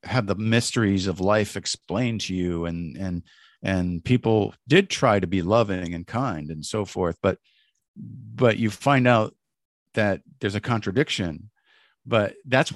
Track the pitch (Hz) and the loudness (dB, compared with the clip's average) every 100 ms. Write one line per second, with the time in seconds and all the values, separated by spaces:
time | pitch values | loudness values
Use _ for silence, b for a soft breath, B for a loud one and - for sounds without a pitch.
0 | - 127 101 98 110 117 120 - 107 98 | 0 -2 0 -2 2 2 2 0 2 2
1 | 95 87 92 107 104 101 - - _ 120 | 0 -2 2 2 0 -4 -8 -10 _ -2
2 | 117 113 - 92 90 85 85 85 85 - | -2 -4 -4 -2 -2 -2 -4 -4 -8 -8
3 | 95 87 b b b b - 95 90 87 | -6 -6 b b b b -2 0 0 -4
4 | - 123 117 110 101 - - 156 196 - | 0 2 4 2 2 -6 2 2 2 0
5 | 131 101 90 92 87 113 104 92 85 87 | 2 2 2 -2 2 2 2 -2 -6 -8
6 | 87 113 131 82 73 78 73 107 98 - | -6 -6 -4 -6 -8 -10 -8 -6 -6 -2
7 | 90 82 98 90 _ _ _ _ _ - | -4 0 -2 -2 _ _ _ _ _ -20
8 | 113 113 107 113 123 107 113 104 - 139 | -18 -16 -16 2 2 4 -2 0 2 4
9 | 123 117 107 _ _ _ _ _ _ - | 6 4 2 _ _ _ _ _ _ -2
10 | 104 95 _ _ 104 101 - 113 101 95 | 0 0 _ _ -4 -4 -2 -2 0 -2
11 | 95 - 87 78 101 b b b b b | -2 -2 -4 -6 -14 b b b b b
12 | - 113 104 - - 131 131 | 0 2 2 -4 0 0 2